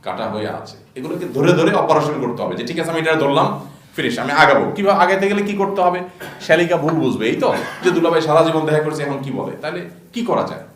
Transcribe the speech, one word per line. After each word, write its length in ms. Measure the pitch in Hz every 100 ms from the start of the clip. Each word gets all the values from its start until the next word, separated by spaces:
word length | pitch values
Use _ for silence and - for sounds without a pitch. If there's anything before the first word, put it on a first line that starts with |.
কাটা 260 | 98 95 101
হয়ে 200 | 107 98
আছে, 280 | 78 - - - 131
এগুলোকে 300 | 127 180 180
ধরে 280 | 135 151
ধরে 220 | 175 165 -
অপারেশন 520 | - 147 147 135 120
করতে 160 | -
হবে, 120 | 92 90
যে 120 | -
ঠিক 120 | 170
আছে, 120 | 160
আমি 80 | 165
এটা 160 | 160 160
ধরলাম, 440 | 139 147 165 - - - - -
ফিনিশ, 240 | 131 113
আমি 120 | 131
আগাবো। 400 | 147 143 139 - -
কিভাবে 240 | 196 185
আগাতে 300 | 180 190 196
গেলে 120 | 202
কি 120 | 202
করতে 280 | 202 190 196
হবে? 180 | 180 180 180 - - -
শ্যালিকা 360 | - 160 170 170
ভুল 140 | 151
বুঝবে, 380 | 160 131 104 110
এই 60 | 156
তো, 200 | 240 - - -
যে 80 | 180
দুলাভাই 300 | 165 165 165
সারা 220 | 156 156
জীবন 220 | 160 160 156
দেখা 180 | 151
করছে, 200 | 151 143
এখন 140 | 139 135
কি 80 | 135
বলে, 240 | 104 - -
তাহলে 280 | 151 175 - - -
কি 120 | 240 233
করা 180 | 143
যায় 200 | - 76 -